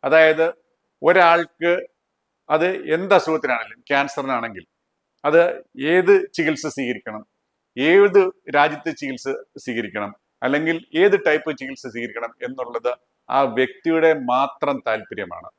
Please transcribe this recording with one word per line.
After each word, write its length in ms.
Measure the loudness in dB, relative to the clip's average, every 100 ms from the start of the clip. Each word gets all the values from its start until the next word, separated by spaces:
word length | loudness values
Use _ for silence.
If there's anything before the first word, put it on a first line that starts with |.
അതായത് 420 | 4 6 6 4 -2 -4 _ _ _ _
ഒരാൾക്ക് 720 | 2 6 6 4 0 _ -2 -2 -4 _ _ _ _ _ -4
അത് 180 | -2 0 -4 -4
എന്ത് 220 | -4 2 0
അസുഖത്തിനാണെങ്കിലും, 680 | 2 -4 -2 -6 -8 -18 _
ക്യാൻസറിനാണെങ്കിൽ 760 | -2 -2 -6 -6 -6 -6 -14 _ _ _ _ _ _
അത് 180 | 2 2 2 -2 -14 -8 0
ഏത് 280 | 2 4 2 2
ചികിത്സ 320 | -4 -4 -4 -6
സ്വീകരിക്കണം, 560 | -6 -6 -8 -10 -16 -18 _ _ _ _ -2
ഏത് 440 | 4 6 6 4 2 -4 -4
രാജ്യത്തെ 380 | 0 0 0 -10
ചികിത്സ 360 | -10 -12 -10 -8 -10 -12 -16
സ്വീകരിക്കണം, 540 | -8 -6 -6 -8 -10 -12 _ _
അല്ലെങ്കിൽ 360 | -4 -2 -2 -6 -6 2
ഏത് 200 | 2 4
ടൈപ്പ് 280 | 0 0 -4 -10
ചികിത്സ 280 | -12 -14 -14
സ്വീകരിക്കണം 440 | -12 -10 -10 -10 _
എന്നുള്ളത് 480 | -12 -10 -8 -6 -6 -8 _ _ _
ആ 120 | 0 0
വ്യക്തിയുടെ 600 | 0 -4 -4 -2 2 2 2
മാത്രം 540 | 0 -2 -2 -4 -6 -4
താല്പര്യമാണ്. 680 | -4 -6 -6 -12 -12 -14 -20